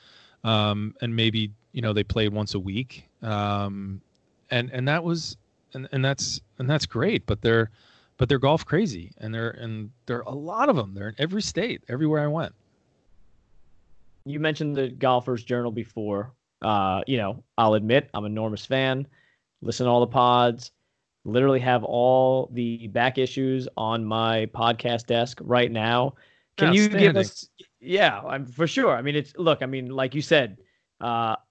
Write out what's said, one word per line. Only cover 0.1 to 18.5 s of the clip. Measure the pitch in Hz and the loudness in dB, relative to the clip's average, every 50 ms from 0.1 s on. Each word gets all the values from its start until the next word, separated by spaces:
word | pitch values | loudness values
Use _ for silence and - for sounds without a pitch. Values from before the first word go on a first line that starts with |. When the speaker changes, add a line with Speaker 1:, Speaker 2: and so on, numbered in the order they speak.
| - - - _ _ _ - | -20 -20 -20 _ _ _ -2
Speaker 1:
um, | 113 113 107 104 104 104 104 104 107 - - | 0 2 2 2 2 0 0 -2 -6 -6 -6
and | 123 117 113 | -6 -2 0
maybe, | 113 113 113 107 113 107 104 104 - _ _ | 2 2 2 2 0 -2 -4 -6 -10 _ _
you | - 127 | -8 -4
know, | 117 110 104 | -2 0 0
they | 104 101 | 0 0
played | - - 117 110 104 101 | 0 0 0 0 0 0
once | 107 104 - - | -2 -4 -4 -4
a | 101 | -6
week. | 92 95 95 113 131 127 - - - _ _ _ | -4 -4 -4 -4 -6 -8 -10 -20 -20 _ _ _
Um, | - 113 107 104 104 101 101 101 101 98 98 101 98 98 98 95 - _ _ _ _ _ _ _ _ - | -8 -4 -4 -2 -2 0 -2 -2 -2 -4 -6 -8 -8 -10 -10 -12 -14 _ _ _ _ _ _ _ _ -4
and, | 131 120 120 123 | -2 -2 -2 -2
and | 131 127 127 139 | -4 -4 0 0
that | 151 175 165 | 0 0 0
was, | 170 170 165 160 - - - _ _ _ _ _ _ - | -2 -4 -4 -6 -8 -14 -16 _ _ _ _ _ _ -14
and, | 135 131 - | -14 -10 -6
and | - 135 131 | -2 0 0
that's, | 135 139 135 - 135 - - - _ _ - | 0 0 -2 -4 -6 -8 -8 -12 _ _ -6
and | 123 127 | -2 0
that's | 151 147 - | 0 0 -2
great, | - - 113 139 202 233 135 - | -2 -2 0 0 2 0 0 -2
but | - 104 101 | -2 -2 0
they're, | - 117 113 113 113 110 - _ _ _ _ _ _ _ _ - | 2 4 4 4 2 0 -2 _ _ _ _ _ _ _ _ 0
but | 131 120 | 2 2
they're | 143 123 | 2 4
golf | 120 135 156 160 - | 4 4 2 2 0
crazy, | - 147 170 226 170 107 87 85 - - - | 0 0 0 0 0 -2 -6 -12 -14 -14 -12
and | 107 110 110 | -10 -8 -6
they're, | 113 113 117 | -4 -4 -6
and | - - 117 113 110 110 107 107 - _ _ | -6 -8 -8 -8 -8 -8 -10 -12 -14 _ _
there | - 120 120 | -6 -6 -6
are | 120 - - | -6 -8 -10
a | |
lot | 143 147 165 190 220 262 294 | -10 -8 -6 -2 0 2 2
of | 226 | 2
them. | 143 107 95 98 | 2 0 -2 -6
They're | 98 101 110 | -8 -10 -8
in | 110 - | -6 -4
every | 143 165 185 214 | -4 -2 -2 -2
state, | 180 - - 165 196 247 - - _ - | -4 -4 -4 -4 -2 -2 -4 -8 _ -8
everywhere | 120 131 156 151 156 151 147 | -4 -2 0 2 2 2 0
I | 147 | 0
went. | 147 165 143 - - _ _ _ _ _ _ _ _ _ _ _ _ - - - _ _ _ _ _ - - _ - - _ _ - - - - - _ - | -2 -2 -4 -6 -8 _ _ _ _ _ _ _ _ _ _ _ _ -20 -20 -20 _ _ _ _ _ -20 -20 _ -20 -20 _ _ -20 -20 -20 -20 -20 _ -12
Speaker 2:
You | 139 143 151 | -10 -6 -2
mentioned | 156 156 151 - 156 147 143 | -2 -2 0 -2 -2 -2 -2
the | 139 135 123 | -2 -2 -2
Golfer's | 127 127 139 131 127 123 120 131 123 110 104 | -2 -2 0 2 2 2 2 -2 -4 -4 -4
Journal | - 123 120 120 120 | -2 -2 -2 -2 -2
before. | 107 117 107 - - 113 107 104 101 98 104 127 - _ _ _ _ _ | -4 -6 -8 -8 -8 -8 -6 -4 -4 -4 -6 -8 -12 _ _ _ _ _
Uh, | - 110 107 101 95 95 92 98 - | -2 0 2 2 2 2 0 -2 -2
you | - 135 120 | -2 -2 -2
know, | 104 98 - - - _ _ - | -2 -4 -6 -8 -12 _ _ 2
I'll | 113 110 107 | 4 4 4
admit | 107 104 107 120 143 143 - - | 4 4 4 2 2 2 0 -4
I'm | 101 104 | -8 -6
an | 107 | -6
enormous | 107 110 110 110 | -6 -4 -4 -4